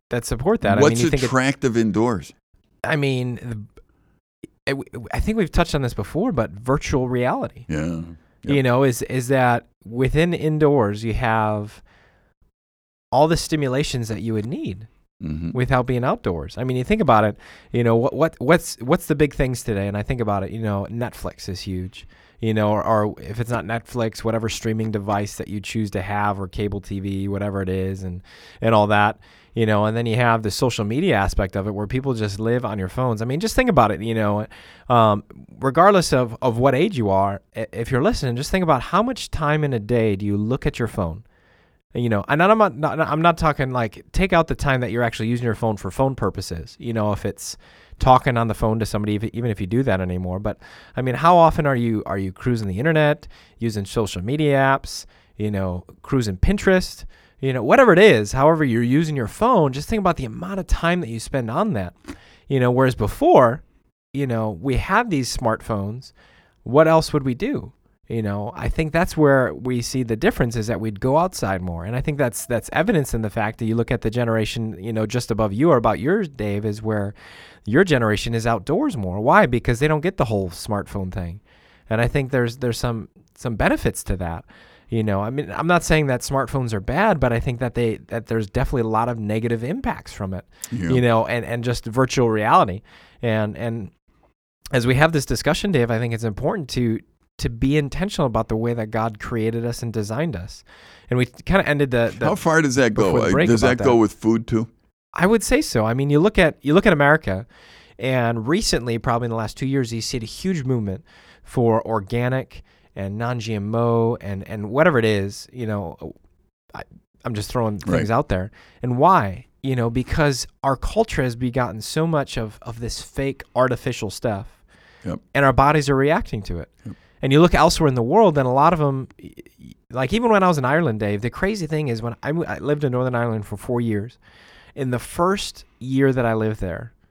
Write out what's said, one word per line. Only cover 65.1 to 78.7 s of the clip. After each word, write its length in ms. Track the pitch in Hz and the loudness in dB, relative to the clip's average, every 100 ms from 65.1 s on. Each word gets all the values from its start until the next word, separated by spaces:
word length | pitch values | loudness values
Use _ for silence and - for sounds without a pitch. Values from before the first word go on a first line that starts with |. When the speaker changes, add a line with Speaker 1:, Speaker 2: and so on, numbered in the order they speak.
| 151 120 - | -2 -2 -2
Speaker 1:
smartphones, 720 | 117 110 - 104 98 117 - _ _ _ _ _ | 0 -2 -2 -4 -4 -8 -14 _ _ _ _ _
what 260 | - 135 160 | 0 4 6
else 240 | 160 156 | 4 2
would 100 | 151 | -2
we 120 | 131 123 | -2 -4
do? 360 | 226 294 120 _ _ _ - | -4 -6 -8 _ _ _ -8
You 140 | 113 | -6
know, 300 | 104 101 104 - | -4 -4 -8 -6
I 140 | 113 | -4
think 240 | - 160 | -2 0
that's 240 | 165 185 160 | 0 0 4
where 340 | 147 135 117 | 4 6 2
we 300 | 73 123 123 | -2 -4 -4
see 220 | 117 131 | -2 -4
the 120 | 117 113 | -2 0
difference 400 | 185 - 123 117 | 0 0 -2 -2
is 120 | 107 | -4
that 120 | 101 | -4
we'd 200 | 110 98 | -4 -4
go 180 | 127 147 | 0 2
outside 460 | 185 - 104 95 | 0 -2 -4 -2
more. 220 | 90 85 87 | -4 -6 -6
And 100 | 123 | -4
I 60 | |
think 180 | 135 143 | -2 0
that's, 260 | 143 - - | -2 -2 -4
that's 240 | 120 - | -4 -2
evidence 440 | - 185 185 131 117 | -2 2 2 0 -2
in 80 | |
the 80 | 110 | -2
fact 260 | - 104 - | -2 -4 -2
that 80 | 113 | -2
you 80 | |
look 160 | 113 113 | 0 0
at 120 | 123 | 0
the 100 | 113 | -2
generation, 640 | 117 117 113 107 120 110 85 | -2 0 0 -2 -4 -6 -8
you 140 | 104 | -6
know, 140 | 110 107 | -4 -2
just 240 | 123 - | -2 -2
above 220 | 107 107 | -2 0
you 180 | 101 165 | 2 4
or 60 | 131 | 4
about 200 | 113 90 | 4 0
yours, 320 | 127 208 170 | 0 0 -2
Dave, 360 | 131 107 101 107 | -4 -4 -2 -4
is 180 | 104 | -4
where 320 | 110 107 101 - - - - - - | -2 -2 -4 -8 -20 -20 -20 -14 0
your 180 | 127 | 2
generation 520 | 190 139 110 104 - 117 | 4 4 2 0 -2 -2
is 100 | 113 | 0
outdoors 500 | 113 90 | -2 -2